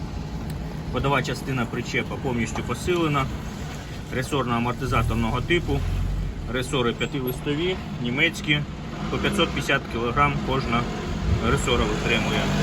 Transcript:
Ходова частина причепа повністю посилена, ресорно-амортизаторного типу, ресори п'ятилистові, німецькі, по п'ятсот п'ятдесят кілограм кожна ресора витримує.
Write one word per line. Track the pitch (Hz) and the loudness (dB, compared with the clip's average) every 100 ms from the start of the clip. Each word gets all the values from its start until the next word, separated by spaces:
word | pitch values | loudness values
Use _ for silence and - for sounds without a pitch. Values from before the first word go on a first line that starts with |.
| - - - - - - - - - | -6 -6 -6 -6 -6 -6 -6 -6 -4
Ходова | 123 139 135 | 0 2 2
частина | 143 127 - 131 117 | 0 -4 -2 -2 -2
причепа | 123 - 127 - 101 | -4 -2 -2 -2 -2
повністю | 135 117 110 - | -2 0 -2 -2
посилена, | 117 117 175 175 160 143 127 - - - - - - - - - | -4 -2 0 2 2 2 0 -4 -6 -8 -8 -8 -10 -10 -6 -4
ресорно-амортизаторного | 127 143 123 117 120 117 135 123 117 113 113 123 | -2 0 2 2 0 0 2 2 4 2 2 0
типу, | - 175 151 143 - - - - - - - | 2 2 2 0 2 0 0 0 -2 -4 -4
ресори | 127 127 139 117 | -2 0 2 2
п'ятилистові, | 110 - 143 127 - 147 147 180 185 - - | 0 -2 -2 -2 -2 -2 0 0 -2 -4 -4
німецькі, | 120 131 165 - 147 151 - - - - - | -2 2 2 2 0 0 0 -6 -8 -6 -2
по | 127 | 0
п'ятсот | 147 - 160 | 2 2 2
п'ятдесят | - - 139 - | 2 2 0 0
кілограм | 113 120 117 143 143 - | -2 0 4 4 2 0
кожна | 135 120 117 113 - - - - - 117 | 0 2 0 0 -2 -4 0 2 4 4
ресора | 139 - 120 | 2 4 2
витримує. | 104 107 - 117 107 107 98 - | 2 2 2 2 2 2 2 2